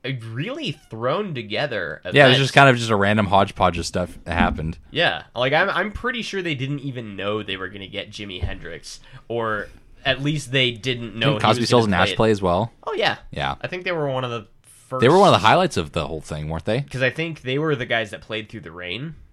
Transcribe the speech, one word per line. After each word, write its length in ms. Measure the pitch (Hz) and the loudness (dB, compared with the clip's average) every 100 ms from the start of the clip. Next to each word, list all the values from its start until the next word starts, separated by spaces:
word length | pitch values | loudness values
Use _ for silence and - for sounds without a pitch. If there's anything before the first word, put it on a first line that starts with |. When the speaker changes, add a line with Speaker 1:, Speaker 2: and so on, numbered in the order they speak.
Speaker 1:
a 80 | 127 131 113 | -8 -8 -8
really 400 | 113 185 302 247 | -8 -8 -6 -8
thrown 600 | - _ 110 120 175 208 | -10 _ -6 -2 -2 -4
together 640 | 131 104 107 139 107 82 78 | -8 -6 -4 -4 -4 -6 -8
Speaker 2:
Yeah, 60 | - | 0
it 20 | |
was 60 | 135 135 127 | 6 6 6
Speaker 1:
event. 20 | |
Speaker 2:
just 160 | 135 | 4
kind 140 | - 139 | 8 8
of 80 | 120 | 6
just 140 | 113 | 2
a 60 | 104 | 4
random 300 | 98 107 98 | 4 4 4
hodgepodge 520 | 98 98 - 92 85 | 4 4 2 0 2
of 80 | 82 | -4
stuff 320 | 92 87 - | -4 -4 -8
that 100 | - | -6
happened. 440 | 85 87 78 80 82 - | 0 0 0 -6 -8 -8
Speaker 1:
Yeah, 320 | 143 165 80 - | -2 0 -2 -8
like, 180 | - 127 | -4 0
I'm, 180 | 151 196 | 2 0
I'm 220 | 160 208 | -2 -4
pretty 300 | 208 240 240 | -6 -6 -6
sure 200 | 202 196 | -6 -6
they 120 | 170 | -4
didn't 260 | 139 135 143 | -4 -4 -6
even 360 | 135 123 110 95 | -6 -10 -10 -6
know 260 | 101 107 | -4 -4
they 140 | 98 95 | -4 -6
were 120 | 92 | -8
gonna 200 | 98 95 | -10 -10
get 220 | 98 95 | -10 -10
Jimi 320 | 104 101 92 | -12 -12 -8
Hendrix, 580 | 90 95 82 82 - - - 127 - | -8 -8 -12 -14 -16 -18 -20 -20 -8
or 400 | 117 113 104 - - - - | -4 -2 -4 -8 -16 -20 -6
at 180 | 139 131 | -4 -2
least 300 | 143 151 120 | -2 -4 -2
they 180 | 135 127 | 0 0
didn't 420 | 113 131 120 117 | 0 -6 -4 -6
know 140 | 104 110 | -2 0
Speaker 2:
Didn't 100 | 107 | 2
Speaker 1:
he 40 | 107 | 2
Speaker 2:
Cosby, 140 | 120 | 2
Speaker 1:
was 60 | 117 | 4
Speaker 2:
Stills, 180 | 123 110 | 4 4
Speaker 1:
gonna 100 | 90 | 4
Speaker 2:
and 40 | |
Nash 60 | 98 | 2
Speaker 1:
play 40 | |
it. 40 | 92 | 4
Speaker 2:
play 140 | 113 | 2
as 100 | 104 | 4
well? 300 | 92 87 113 _ - | 2 2 0 _ -8
Speaker 1:
Oh 60 | |
yeah, 240 | 392 190 107 - | -2 0 -2 -8
Speaker 2:
Yeah. 240 | - 69 69 | -6 -6 -6
Speaker 1:
I 40 | - | -10
think 160 | 180 | -8
they 80 | 185 | -6
were 160 | 170 143 | -4 -4
one 140 | 131 | -4
of 60 | 123 | -6
the 160 | 117 104 _ | -8 -12 _
first. 380 | _ - _ 131 | _ -20 _ 2
Speaker 2:
They 80 | 117 | 6
were 100 | 180 | 8
one 100 | 190 | 8
of 120 | 110 | 6
the 60 | 107 | 6
highlights 300 | 156 185 - | 4 2 -2
of 140 | 78 | -4
the 140 | 85 73 | -4 -4
whole 140 | 80 | -8
thing, 280 | - 78 76 | -8 -8 -6
weren't 180 | 80 101 | -6 -2
they? 160 | 117 | -4
Speaker 1:
'Cause 200 | 139 127 | -4 -2
I 80 | 131 | -2
think 300 | 120 165 156 | -2 -8 -8
they 160 | 127 135 | -6 -2
were 160 | 156 | -2
the 120 | 135 120 | -2 -2
guys 240 | 117 110 | -2 -4
that 100 | 98 | -10
played 280 | - 110 107 | -8 -10 -8
Through 100 | 110 | -14
the 120 | 82 | -14
Rain. 420 | 85 90 101 160 156 - | -12 -8 -8 -8 -14 -20